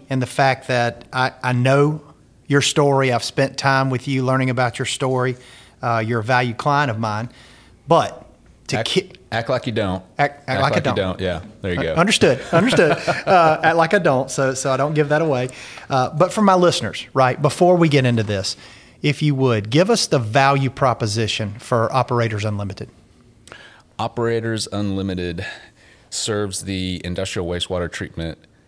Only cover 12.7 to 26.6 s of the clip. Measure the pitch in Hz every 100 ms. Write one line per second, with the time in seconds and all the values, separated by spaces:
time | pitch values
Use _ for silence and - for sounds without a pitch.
12.7 | - 156 156 - 147 147 180 156 156 160
13.7 | 165 160 208 165 131 139 - 135 131 139
14.7 | 131 147 151 143 151 160 127 127 - -
15.7 | - - 135 127 156 180 220 196 185 175
16.7 | - 107 - - 131 127 123 143 - 180
17.7 | 175 165 143 127 117 104 98 98 - -
18.7 | - - - 147 139 151 131 131 110 104
19.7 | 143 196 233 - 143 107 135 135 139 135
20.7 | - 131 113 110 107 107 - 104 107 -
21.7 | 120 113 131 120 120 117 104 107 101 98
22.7 | - - - _ _ _ _ - - -
23.7 | - _ - 117 - 117 117 113 110 -
24.7 | 104 101 95 95 90 90 85 95 - -
25.7 | _ - _ - - - 104 101 95